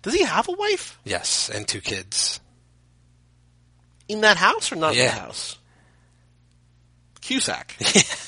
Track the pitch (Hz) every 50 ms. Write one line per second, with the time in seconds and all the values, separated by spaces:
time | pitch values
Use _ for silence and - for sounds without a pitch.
0 | - - 262 392 359 240 - 196 233 - 349 392 415 415 403 349 - - - -
1 | _ 104 98 87 - - - - - - - 107 104 - - 104 - - 110 95
2 | 92 95 - - - - - - _ _ _ _ _ _ _ _ _ _ _ _
3 | _ _ _ _ _ _ _ _ _ _ _ _ _ _ _ _ _ _ _ _
4 | _ _ 208 214 214 214 202 175 - 208 - 453 - - - 170 160 156 135 120
5 | 123 123 117 110 - 64 - - - - - - _ _ _ _ _ _ _ _
6 | _ _ _ _ _ _ _ _ _ _ _ _ _ _ _ _ _ _ _ _
7 | _ _ _ - - - 254 269 - - - - - - - - - - - 196
8 | - - - - -